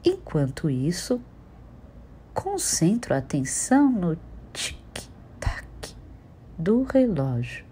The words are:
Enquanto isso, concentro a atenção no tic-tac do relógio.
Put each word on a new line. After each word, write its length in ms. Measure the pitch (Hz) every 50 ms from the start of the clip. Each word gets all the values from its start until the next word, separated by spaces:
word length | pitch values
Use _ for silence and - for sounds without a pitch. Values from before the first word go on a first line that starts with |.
| -
Enquanto 640 | 349 370 370 - - - 156 139 131 139 - - 156
isso, 500 | 135 127 131 156 175 - - - 247 240 240 - - - - - - - - - - - - - - - - - - - - - -
concentro 800 | - - 381 403 359 - - - - 160 170 220 240 - - 143
a 40 | 135
atenção 720 | 131 - - 143 131 - - - - - 254 277 285 269
no 280 | 247 202 175 170 160 170 - - - - - -
tic-tac 1120 | - - - - - - - - - - - - - - - - - - - - - - - - - - - - - - - - - - - - - - - - - -
do 240 | 160 185 220 247
relógio. 840 | 262 262 - 269 254 240 190 143 135 135 127 120 123 120 - - - -